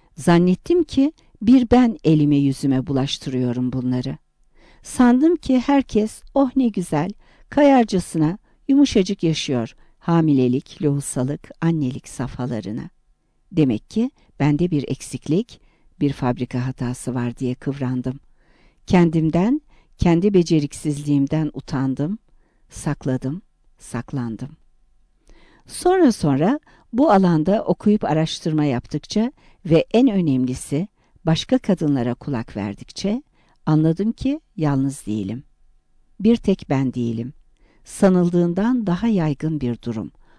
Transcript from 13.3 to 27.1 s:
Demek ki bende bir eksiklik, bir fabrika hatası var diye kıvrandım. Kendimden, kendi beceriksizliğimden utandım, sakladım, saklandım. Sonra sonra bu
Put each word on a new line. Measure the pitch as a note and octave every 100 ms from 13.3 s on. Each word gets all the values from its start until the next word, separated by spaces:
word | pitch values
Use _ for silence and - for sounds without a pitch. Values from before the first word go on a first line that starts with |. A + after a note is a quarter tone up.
| _ _
Demek | F3 C#3 A2 -
ki | A3 B3+ _ _ -
bende | C#3+ D3 F3
bir | D3 -
eksiklik, | C3+ - C3 - E3 A#3+ - _ _ _ -
bir | C#3+
fabrika | C3+ B2+ B2 B2+ B2+ B2+
hatası | - B2 B2 -
var | B2 A#2+ A#2
diye | B2+ B2+
kıvrandım. | - C#3 B2+ B2+ B2+ C3+ _ _ _ _ _ _ -
Kendimden, | F3+ E3+ D#3+ D#3+ E3 G#3 D4 - _ _ -
kendi | F3 E3+ G3+
beceriksizliğimden | F#3+ E3 D#3+ D3 - D3+ C#3+ D3 C#3+ C#3 D#3 D3+
utandım, | - - C#3 C3+ B2+ D3 A3 _ _ _ _ _
sakladım, | - D#3+ C#3+ D3 C3 C3 E3+ - _ _ _
saklandım. | - B2 - C#3 A#2+ G#2+ C3 D#3 _ _ _ _ _ _ _ - _ _ -
Sonra | - F4+ F#4+ D4+
sonra | - D#3 C3+ F3 D4 _ _ _
bu | A3+ D4+